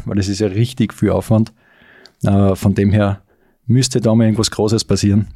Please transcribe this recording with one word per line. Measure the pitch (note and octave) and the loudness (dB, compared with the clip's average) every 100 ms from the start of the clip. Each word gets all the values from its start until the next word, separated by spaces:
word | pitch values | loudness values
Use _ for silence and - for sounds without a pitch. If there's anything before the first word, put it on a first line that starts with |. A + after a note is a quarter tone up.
| A2+ | -2
weil | G2+ | -4
das | G2 | -2
ist | G2 | -2
ja | G#2+ | -2
richtig | G2 A#2+ - G#2+ | -2 -4 -2 -4
viel | - - | 0 -2
Aufwand. | F#2+ - A2 A2 _ _ _ _ - - - | -2 0 0 0 _ _ _ _ -20 -20 -8
Äh, | - G2 G2 F#2 | -2 2 2 0
von | G2 F#2+ | 0 2
dem | G2+ | 2
her | G#2 G2+ G2+ _ _ _ _ - | 2 0 -2 _ _ _ _ -2
müsste | B2 B2+ B2+ | 0 0 0
da | A2+ A2+ | 2 2
mal | A2 | 2
irgendwas | G#2+ G2+ | 0 -2
Großes | - G#2 A2 - | -2 0 0 0
passieren. | G2 G#2 G#2 G2+ | 0 2 2 -2